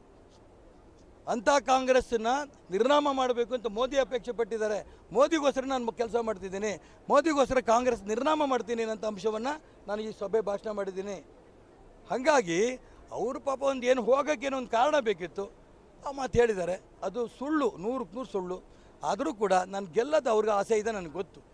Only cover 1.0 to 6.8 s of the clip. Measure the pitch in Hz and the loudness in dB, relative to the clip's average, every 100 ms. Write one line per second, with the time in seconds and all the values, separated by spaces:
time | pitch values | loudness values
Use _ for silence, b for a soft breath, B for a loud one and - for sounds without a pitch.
1 | - - - 220 208 285 240 262 254 254 | -20 -18 -6 0 4 4 4 2 4 2
2 | - 233 226 277 294 - - 185 240 294 | 2 -2 0 -2 -4 -14 -6 0 4 4
3 | 294 269 254 240 233 247 214 202 254 269 | 4 0 0 0 -2 -4 -4 -2 0 2
4 | 247 254 196 208 226 220 214 202 - B | 0 -2 -6 -4 -4 -2 -2 -4 -8 B
5 | - 190 294 320 277 269 262 262 233 - | -4 2 4 4 2 0 -2 -2 -4 -4
6 | 233 226 226 202 190 190 214 170 | -2 -2 -2 -6 -6 -6 -4 -6